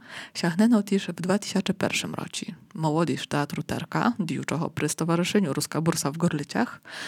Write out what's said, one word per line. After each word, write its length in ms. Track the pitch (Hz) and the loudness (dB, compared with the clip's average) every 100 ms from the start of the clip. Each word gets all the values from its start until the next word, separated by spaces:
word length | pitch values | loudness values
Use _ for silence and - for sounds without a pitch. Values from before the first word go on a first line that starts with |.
| - - - | -8 -16 -12
sięgnęło 500 | - 170 165 226 220 | -2 0 4 6 6
też 240 | 202 196 - | 4 0 0
w 140 | 170 | -4
dwa 180 | 175 202 | 0 0
tysiące 340 | - 190 - | 0 -2 0
pierwszym 400 | - - - - | 0 0 0 -4
roku. 320 | - - - - 170 - - | -6 -8 -8 -10 -12 -12 -2
Młodzież 520 | 160 156 160 139 - | 2 2 2 0 -2
Teatru 360 | 147 143 - | -2 -2 -4
Terka, 500 | - - 165 160 220 233 | -4 -4 -2 0 2 2
diuczocho 500 | 160 - 135 147 160 | -2 -4 -2 -2 -2
przy 200 | - 151 | -2 -2
Stowarzyszeniu 640 | - 160 170 175 208 170 | 0 0 2 2 2 2
Ruska 280 | 139 - 147 | 0 -2 0
Bursa 300 | 160 156 139 | 0 0 0
w 60 | 165 | 0
Gorlyciach, 640 | 170 147 147 - 240 - - - | 0 0 -4 -2 -2 -6 -14 -12